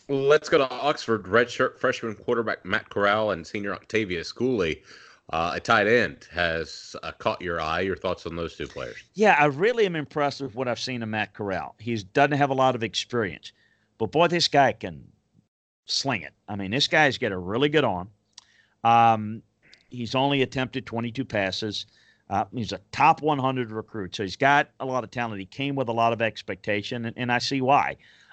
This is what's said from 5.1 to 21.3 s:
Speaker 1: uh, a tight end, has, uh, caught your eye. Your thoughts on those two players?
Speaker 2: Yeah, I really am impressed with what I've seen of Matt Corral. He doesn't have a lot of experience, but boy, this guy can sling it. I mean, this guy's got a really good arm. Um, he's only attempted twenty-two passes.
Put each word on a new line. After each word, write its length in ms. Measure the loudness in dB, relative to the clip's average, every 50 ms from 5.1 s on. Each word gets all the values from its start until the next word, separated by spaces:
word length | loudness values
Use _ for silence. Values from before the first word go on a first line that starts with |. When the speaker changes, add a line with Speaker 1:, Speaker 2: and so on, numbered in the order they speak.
| -20 _ _ -6
Speaker 1:
uh, 200 | -4 -2 -2 -2 -4
a 60 | -2
tight 280 | 0 2 4 4 6 4
end, 400 | 4 4 2 0 -4 -8 -18 -8 -4
has, 600 | -2 0 0 0 -2 -6 -8 -10 -16 -18 -16 -16 -12 -12
uh, 80 | -12
caught 300 | -10 -6 -4 -4 -4 -4
your 200 | -4 -4 -4 -4
eye. 200 | -2 -2 -2 -2
Your 140 | -2 -2 -4
thoughts 300 | -4 -4 -4 -4 -6 -8
on 100 | -10 -8
those 200 | -6 -8 -8 -8
two 120 | -8 -10 -10
players? 300 | -10 -10 -12 -12 -12 -14 -20 _ _
Speaker 2:
Yeah, 220 | 2 4 4 6 6
I 80 | 4
really 400 | 4 2 2 0 0 2 2 0
am 100 | 0 0
impressed 460 | -4 -6 -6 -4 -2 -2 -2 -2 -4
with 140 | -8 -8 -6
what 120 | -4 -4 -4
I've 120 | -4 -4
seen 240 | -6 -6 -6 -6 -6
of 60 | -4
Matt 240 | -4 -4 -4 -4 -6
Corral. 420 | -6 -6 -4 -4 -4 -6 -8 -12 -10
He 180 | -8 -6 -6
doesn't 360 | -6 -6 -2 2 4 4 4
have 180 | 4 2 2 2
a 60 | 2
lot 180 | 2 2 2 2
of 100 | 0 -2
experience, 680 | -4 -4 -6 -6 -4 -2 -2 -2 -4 -6 -10 -16 -20 -20 _ _ _ _ _ _ _ _ -4
but 120 | -4 0
boy, 160 | 2 4 4 4
this 200 | 4 2 0 2
guy 260 | 4 4 4 4 2
can 300 | -2 -6 -12 -12 -14 -18 -20 _ _ _ _ _ _ _ _ _ _ _ _ _ _ _
sling 380 | -6 -4 -4 -2 -2 -2 -2 -4
it. 100 | -8 -18 _ _ -10
I 60 | -8
mean, 160 | -6 -4 -2
this 160 | -2 0 0 2
guy's 320 | 4 4 4 4 2 0
got 120 | -2 -2
a 60 | -2 -4
really 320 | -4 -4 -2 0 0 2
good 160 | 2 2 2
arm. 240 | 2 0 -4 -8 -12 -16 _ _ _ _ -20 -20 _ _ _ _ _ _ _ 4
Um, 600 | 6 6 8 8 6 6 4 0 -6 -10 -12 -14 _ _ _ _ _ -20 -20 _ _
he's 260 | -12 -10 -8 -4 -2
only 260 | 0 2 2 2 2
attempted 460 | 2 0 0 -4 -4 -4 -6 -8 -8 -8
twenty-two 380 | -6 -6 -6 -6 -6 -6 -6
passes. 600 | -4